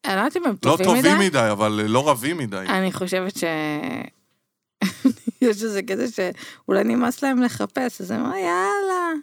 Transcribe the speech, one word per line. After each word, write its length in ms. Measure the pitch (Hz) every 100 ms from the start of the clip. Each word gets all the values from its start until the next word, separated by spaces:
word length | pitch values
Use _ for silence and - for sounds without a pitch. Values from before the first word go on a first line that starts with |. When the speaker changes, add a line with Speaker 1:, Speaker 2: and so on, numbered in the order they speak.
Speaker 1:
אני 100 | - 190
לא 40 |
יודעת 160 | 247 359
אם 80 |
הם 60 | 339
Speaker 2:
לא 40 | 208 - 165
Speaker 1:
טובים 120 | 185
מדי. 100 | 240
Speaker 2:
טובים 160 | 262 -
מדי, 300 | 190 139 110
אבל, 280 | 101 107 107
אה, 60 | 107
לא 200 | 120 151
רבים 280 | 127 131 175
מדי. 180 | 117 95 95
Speaker 1:
אני 240 | 190 190
חושבת 440 | - 185 190 185 -
ש-, 80 | 170 156 151 151 165 165 - _ _ _ _ _ _ _
<laughs> 580 | 196 - 269 247 - -
יש 200 | 247 208
איזה 200 | 220 196
קטע 220 | 190 196 240
שאולי 760 | 220 185 - - - - 190
נמאס 380 | 214 233 240 -
להם 200 | 277 254
לחפש, 580 | 247 - 202 - 254 -
אז 100 | 185
הם 100 | 220
אומרים, 200 | - 381
"יאללה." 680 | 359 349 381 403 381 370 339 311